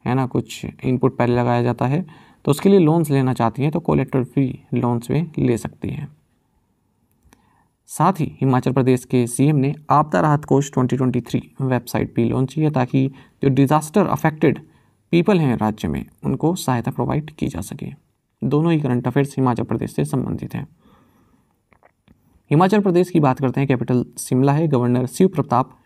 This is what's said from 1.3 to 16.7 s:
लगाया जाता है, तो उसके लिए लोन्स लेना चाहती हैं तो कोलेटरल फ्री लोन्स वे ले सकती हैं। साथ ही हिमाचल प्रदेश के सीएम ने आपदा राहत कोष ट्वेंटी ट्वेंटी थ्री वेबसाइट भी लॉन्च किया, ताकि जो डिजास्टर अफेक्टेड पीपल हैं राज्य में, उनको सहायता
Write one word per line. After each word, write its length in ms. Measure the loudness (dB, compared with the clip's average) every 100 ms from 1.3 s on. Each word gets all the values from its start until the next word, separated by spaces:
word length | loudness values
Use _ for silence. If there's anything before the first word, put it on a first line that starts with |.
| 2
लगाया 280 | 0 0
जाता 240 | 0 0 -2
है, 180 | -2 -6 -14 -20 _ -2
तो 60 |
उसके 180 | 2 4
लिए 100 | 6
लोन्स 300 | 6 4 2
लेना 240 | 2 0
चाहती 280 | 0 -2 0
हैं 100 | -2
तो 80 | -2
कोलेटरल 440 | 0 0 0 -2
फ्री 360 | -2 -2 -2 -4 -6
लोन्स 380 | -2 0 -2 -2
वे 160 | -4 -2 -2
ले 180 | 0 0
सकती 320 | -4 -10 -8
हैं। 260 | -8 -10 _ _ _ _ _ _ _ _ _ _ _ _ _ _ _ _ _ -14
साथ 280 | 0 0
ही 240 | 0 -6 -2
हिमाचल 300 | 0 0 0
प्रदेश 340 | 0 2 0 0
के 220 | -2 -2
सीएम 280 | 0 2 2
ने 200 | 0 -4 0
आपदा 300 | 0 2 0
राहत 260 | 2 0 2
कोष 260 | 0 0
ट्वेंटी 260 | -2 0 0
ट्वेंटी 240 | 0 -2
थ्री 300 | -4 -6 -8 -6
वेबसाइट 540 | -2 -2 -2 -4 -4 -2
भी 80 |
लॉन्च 300 | 0 0 -2
किया, 160 | 0 0
ताकि 380 | 0 0 0 -2 -4 -20 -2
जो 60 | 0
डिजास्टर 560 | 2 4 2 2 0 0
अफेक्टेड 540 | 0 -2 2 0 0 -8 _ _ _ -2
पीपल 280 | 0 2 2
हैं 180 | 2 0
राज्य 300 | -2 -2 -4
में, 180 | -6 -8 _
उनको 320 | -6 -2 -2 -2
सहायता 360 | -2